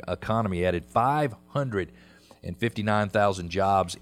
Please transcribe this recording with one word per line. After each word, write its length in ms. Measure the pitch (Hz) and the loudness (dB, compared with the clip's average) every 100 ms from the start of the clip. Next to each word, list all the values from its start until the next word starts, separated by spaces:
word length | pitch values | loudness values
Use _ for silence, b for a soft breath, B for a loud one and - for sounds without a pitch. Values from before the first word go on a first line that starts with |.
| - | -8
economy 560 | 90 - 113 107 87 90 | -6 -2 -2 0 0 0
added 200 | 87 - | 0 -2
five 480 | 110 123 147 147 104 - | 0 2 0 -2 -6 -8
hundred 440 | 143 135 101 85 B B B B B | -6 -2 -4 -6 B B B B B
and 120 | 87 87 | -12 -4
fifty-nine 520 | 117 - 104 104 104 | -4 -2 0 0 2
thousand 400 | 104 101 92 87 | 4 4 2 -4
jobs 480 | 92 95 98 87 - | 0 4 4 2 -4